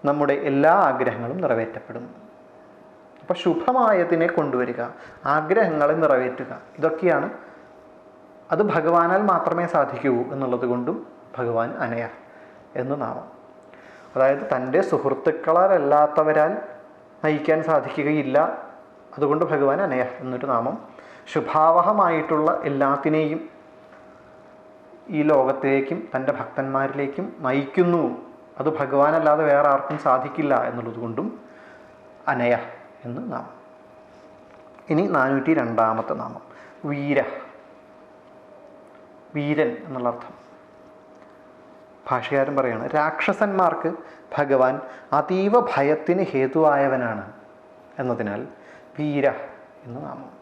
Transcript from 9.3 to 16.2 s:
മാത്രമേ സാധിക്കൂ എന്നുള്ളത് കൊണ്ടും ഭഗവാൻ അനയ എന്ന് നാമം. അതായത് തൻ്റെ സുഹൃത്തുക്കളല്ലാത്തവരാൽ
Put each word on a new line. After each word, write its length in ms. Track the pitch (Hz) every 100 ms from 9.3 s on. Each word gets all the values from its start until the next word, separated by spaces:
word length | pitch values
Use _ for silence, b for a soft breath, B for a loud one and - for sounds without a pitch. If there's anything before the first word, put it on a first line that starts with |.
മാത്രമേ 340 | 170 165 170 175
സാധിക്കൂ 400 | 156 135 127 139 120 123
എന്നുള്ളത് 320 | 135 131 123 123
കൊണ്ടും 240 | 123 123 208 - - - -
ഭഗവാൻ 340 | 117 113 117 -
അനയ 200 | 120 117 113 - B B B B B -
എന്ന് 160 | 127 143
നാമം. 220 | 117 - - - - - - B B B B
അതായത് 300 | 127 131 143 -
തൻ്റെ 280 | 135 127 151 190
സുഹൃത്തുക്കളല്ലാത്തവരാൽ 1600 | 147 135 135 170 151 - 170 190 185 143 147 151 160